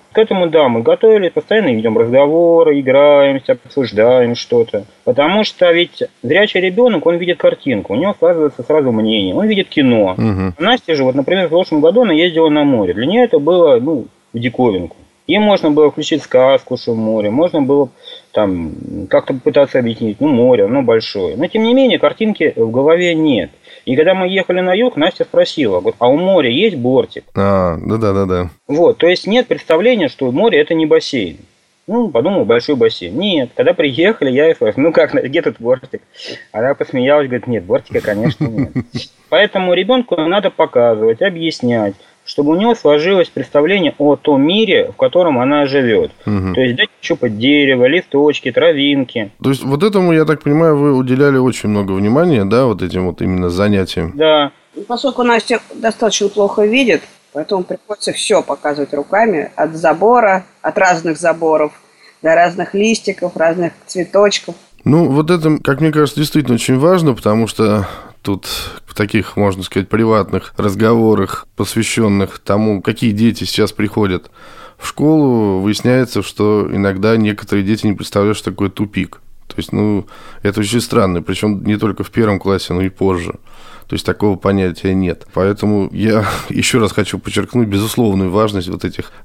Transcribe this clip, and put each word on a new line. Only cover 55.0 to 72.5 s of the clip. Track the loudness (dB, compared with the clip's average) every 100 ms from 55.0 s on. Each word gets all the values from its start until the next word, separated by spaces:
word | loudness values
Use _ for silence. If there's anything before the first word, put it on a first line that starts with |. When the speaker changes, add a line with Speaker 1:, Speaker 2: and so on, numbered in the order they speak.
| -4 -2
Speaker 3:
Настя | 0 0 0 -6 -6
достаточно | -6 -6 -2 -2 -2 -4
плохо | 0 -2 2 0
видит, | 2 2 0 -2 _ _
поэтому | -12 -4 -4
приходится | -4 -10 _ -10 -8
все | -8 -2 -2
показывать | 0 -6 -4 -4 -4
руками, | -6 -2 0 0 0 -6 -4
от | -4 0
забора, | 0 2 4 4 4 0 -4 _
от | -6 0
разных | 2 2 -2 -2
заборов, | -2 0 0 0 0 -6 _ _ -20 _
до | 0 2
разных | 2 0 -6 -2
листиков, | 0 0 -4 -6 -8 -2
разных | 0 0 -4 -6 -12
цветочков. | -8 -2 2 2 0 -8 -18 _ -8 0
Speaker 2:
Ну, | 2 2
вот | 0 0
это, | 0 0 0
как | -2 0
мне | 0
кажется, | 2 0 0
действительно | -2 -2 0 -2
очень | 0 2
важно, | 4 4 2
потому | 0 0 0 0
что | 0 0 0 -2 -10 -20 -12
тут | -6 -6 -6 -10 -10 -16 -18
в | -6
таких, | -2 -2 -4 0
можно | 0 -2
сказать, | -4 -4 -2
приватных | 0 2 2 0 -4 -6 -4
разговорах, | -4 0 2 4 4 2 0 -6 -14 -8
посвященных | -6 -4 -4 0 0 0 -2 -6
тому, | -4